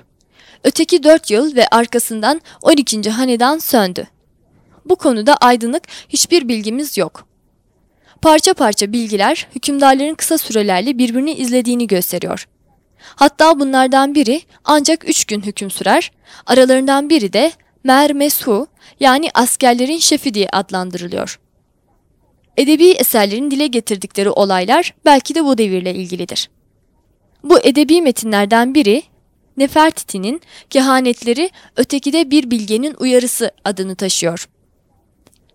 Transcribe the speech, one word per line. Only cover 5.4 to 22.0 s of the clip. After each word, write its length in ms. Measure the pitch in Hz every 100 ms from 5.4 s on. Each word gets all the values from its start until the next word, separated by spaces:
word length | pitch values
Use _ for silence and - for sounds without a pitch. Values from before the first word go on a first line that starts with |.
| 247 247 233 311 - - -
hiçbir 380 | 285 - 349 247
bilgimiz 500 | 226 214 247 294 -
yok. 300 | 214 - _ _ _ _ _ _ _ _ _ _
Parça 320 | 320 311 370
parça 400 | 370 247 202 202
bilgiler 540 | 240 220 208 208 330 - 254
hükümdarların 600 | - 277 277 269 285 320
kısa 220 | - 320
sürelerle 600 | - 220 202 185 233 247
birbirini 360 | 247 240 285
izlediğini 540 | - 247 247 233 240 226
gösteriyor. 600 | 185 - 175 175 - - _ _ _ _ _
Hatta 600 | - - 285 - 311 302
bunlardan 560 | 277 262 262 269 277 294
biri 260 | 226 302 - _
ancak 460 | - 302 277 330 -
üç 160 | - -
gün 160 | 208
hüküm 300 | 202 - 196
sürer, 400 | - 185 269 - _ _ - -
aralarından 640 | 254 254 262 269 277 285
biri 240 | 311 202
de 180 | 196 302 - _ _
Mer 300 | 262 262 294
Meshu, 540 | 285 285 - 277 202 294 _ - _
yani 300 | 269 262 320
askerlerin 640 | - 240 - 254 240 254 330
şefi 360 | - 302 277
diye 160 | 208 196
adlandırılıyor. 880 | 190 196 190 185 175 175 185 - - _ _ _ _ _ _